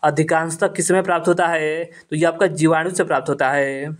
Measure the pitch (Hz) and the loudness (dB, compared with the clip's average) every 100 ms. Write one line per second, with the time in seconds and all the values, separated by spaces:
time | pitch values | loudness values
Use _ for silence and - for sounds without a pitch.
0 | 151 147 160 165 165 160 202 - 170 185 | 2 2 2 0 0 -2 -2 -2 0 0
1 | 190 170 170 175 170 165 156 156 170 - | 2 0 2 2 2 0 -2 -4 -8 -14
2 | _ 156 165 - 196 156 160 160 170 180 | _ 0 0 2 -2 2 2 2 0 -2
3 | - 147 131 139 131 143 139 139 147 156 | 0 0 -2 0 0 0 0 -4 -8 -12